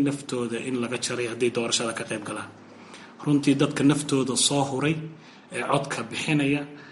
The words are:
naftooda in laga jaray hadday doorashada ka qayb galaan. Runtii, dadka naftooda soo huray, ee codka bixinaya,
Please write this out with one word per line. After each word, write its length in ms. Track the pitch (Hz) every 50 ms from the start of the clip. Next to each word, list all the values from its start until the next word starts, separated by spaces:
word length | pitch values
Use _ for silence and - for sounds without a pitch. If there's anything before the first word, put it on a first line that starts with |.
| 139
naftooda 540 | 143 139 - - - 131 123 120 110 117 113 -
in 80 | 131 131 123
laga 160 | 117 110 123 117
jaray 260 | - - 123 120 120
hadday 220 | 113 117 117 127 120
doorashada 440 | 120 123 117 113 - - 123 117 113
ka 100 | - 117
qayb 200 | - 113 104 98
galaan. 260 | 101 107 107 - - - - - - - - - - - - - - - - -
Runtii, 300 | 151 147 139 139 143 135
dadka 260 | 139 151 139 - - 135
naftooda 520 | 143 147 147 - - 143 131 127 131 120
soo 260 | 120 - - 143 143 139
huray, 320 | 139 131 131 139 151 160 156 - - - - - - - - - -
ee 120 | - 120 120
codka 400 | 110 139 156 - - - - 113
bixinaya, 580 | - - - - 156 151 147 139 139 143 147 143 - - - - -